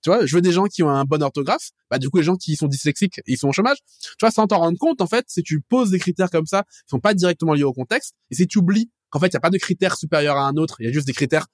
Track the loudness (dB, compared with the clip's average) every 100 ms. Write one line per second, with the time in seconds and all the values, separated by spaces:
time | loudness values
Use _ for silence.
0 | 2 2 4 2 4 2 0 2 2 2
1 | 2 0 0 -2 -2 -2 -4 _ _ -4
2 | 0 0 2 0 -2 -2 -2 -2 -2 0
3 | -2 -4 -6 -2 0 0 0 0 _ _
4 | -20 0 0 2 2 2 2 0 0 0
5 | 0 -2 -2 -6 -4 -4 0 0 2 0
6 | -2 -2 0 0 -2 -4 -4 -12 _ -2
7 | 0 2 2 0 0 2 0 -2 -4 -4
8 | -6 _ _ -2 0 2 2 2 0 _
9 | _ -2 0 0 0 0 -2 -2 -2 -2
10 | -2 0 0 0 -2 -2 -4 -4 -4 -4
11 | -4 -4 0 0 -2